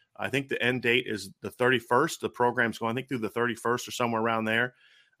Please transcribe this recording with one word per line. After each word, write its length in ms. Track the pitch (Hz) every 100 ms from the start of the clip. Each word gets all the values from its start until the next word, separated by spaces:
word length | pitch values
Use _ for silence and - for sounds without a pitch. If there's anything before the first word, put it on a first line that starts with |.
| _ -
I 120 | 101
think 200 | 131 135
the 120 | -
end 200 | 117 127
date 240 | 120 123 123
is 220 | 104 95 -
the 100 | 101
thirty-first. 680 | - 123 123 - 120 165 -
The 100 | -
program's 500 | - 123 123 117 -
going, 140 | 113
I 20 | 120
think, 140 | 131
through 100 | 131
the 100 | 107
thirty-first 580 | 120 120 107 - 120 -
or 40 |
somewhere 300 | - 120 113
around 240 | 113 113 110
there, 300 | 113 123 - _ - _ -